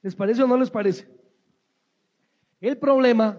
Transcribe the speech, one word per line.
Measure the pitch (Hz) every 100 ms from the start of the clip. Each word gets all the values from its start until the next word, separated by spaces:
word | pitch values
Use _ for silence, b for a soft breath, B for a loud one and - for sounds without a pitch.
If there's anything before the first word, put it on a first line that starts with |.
¿Les | 196 185
parece | 202 233
o | 262
no | 247
les | 254
parece? | 233 202 180 - - _ _ _ _ _ _ _ _ _ _ _ _ _ _
El | 208 277
problema, | 277 269 254 233 220